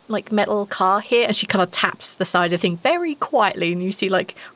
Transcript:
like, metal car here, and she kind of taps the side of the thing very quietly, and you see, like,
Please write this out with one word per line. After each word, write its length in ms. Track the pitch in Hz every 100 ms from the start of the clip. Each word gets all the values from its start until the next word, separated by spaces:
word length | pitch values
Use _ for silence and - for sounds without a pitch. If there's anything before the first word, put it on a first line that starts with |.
| -
like, 240 | 214 -
metal 340 | 214 202 208 202
car 360 | - 185 202
here, 240 | - 240 220
and 80 | 208
she 100 | 196
kind 160 | 190
of 80 | 175
taps 440 | - 185 - - -
the 100 | 180
side 200 | 180 175
of 40 |
the 60 | 175
thing 200 | 185 170
very 380 | 269 349 339 285
quietly, 580 | - 262 196 190 170
and 100 | 175
you 80 | 185
see, 160 | 202 190
like, 260 | 185 - - -